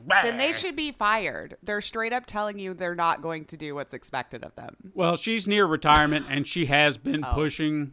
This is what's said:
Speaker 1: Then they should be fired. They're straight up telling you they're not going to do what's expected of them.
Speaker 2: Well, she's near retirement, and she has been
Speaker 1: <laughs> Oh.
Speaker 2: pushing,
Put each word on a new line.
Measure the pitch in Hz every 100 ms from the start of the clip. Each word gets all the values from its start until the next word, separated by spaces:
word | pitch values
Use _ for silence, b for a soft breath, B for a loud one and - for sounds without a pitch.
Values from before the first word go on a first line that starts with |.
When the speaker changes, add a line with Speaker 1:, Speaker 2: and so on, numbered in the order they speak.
| 127
Speaker 1:
Then | 190 233 233
they | 285
should | 320 370
be | 285 302
fired. | - 208 220 170 87 - -
They're | 185 208
straight | - 226 226
up | 247 240
telling | 208 208 202
you | 190
they're | 175 180 175
not | 170 165
going | 160 160 151
to | 160
do | 151 143
what's | 139
expected | 135 - 131 - 120
of | - -
them. | 120 - 185
Speaker 2:
Well, | 196 170 170
she's | 220 226 190
near | 208 185
retirement, | 151 151 151 151 151 143
and | 139 143
she | 175 139
has | 143 147 117
been | 269 247
Speaker 1:
<laughs> |
Oh. | 131
Speaker 2:
pushing, | 123 151 - 156 151 139